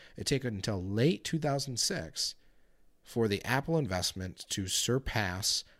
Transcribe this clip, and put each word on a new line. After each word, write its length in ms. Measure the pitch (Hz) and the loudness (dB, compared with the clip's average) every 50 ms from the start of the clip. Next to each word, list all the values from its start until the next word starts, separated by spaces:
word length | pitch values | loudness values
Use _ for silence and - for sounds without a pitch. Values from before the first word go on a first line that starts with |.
| - - - | -20 -18 -10
it 100 | - 104 | -6 0
took 180 | - 139 131 127 | 0 0 2 0
until 380 | 123 110 95 95 - 107 95 90 | -2 -4 -2 -2 -2 -2 0 -2
late 420 | 95 98 107 120 151 190 202 - | 0 2 4 4 4 4 2 -2
two 140 | - - 165 | -2 -2 0
thousand 400 | 147 151 139 139 135 - 127 113 | 0 0 0 0 -2 -4 -2 0
six 580 | - - 196 160 82 80 - - - - - - - - - - - _ - _ - - _ _ _ | 0 0 0 -2 -6 -6 -4 -4 -4 -4 -4 -8 -18 -20 -20 -20 -20 _ -20 _ -20 -20 _ _ _
for 260 | - - 120 117 107 | -6 0 2 2 4
the 160 | 101 98 - | 2 0 2
Apple 320 | - 123 135 139 160 165 | 2 0 0 2 2 0
investment 680 | 160 143 101 92 90 87 - - 95 92 90 87 - - - | 0 0 0 0 0 -2 -2 -2 -4 -6 -6 -8 -10 -8 -6
to 180 | - - 98 | -4 -4 -2
surpass 1000 | 92 - - - - 120 135 - - - 113 104 92 90 95 101 - - - - - - _ | -2 0 0 2 2 2 2 0 0 0 0 0 0 -2 -2 0 0 0 0 -2 -6 -18 _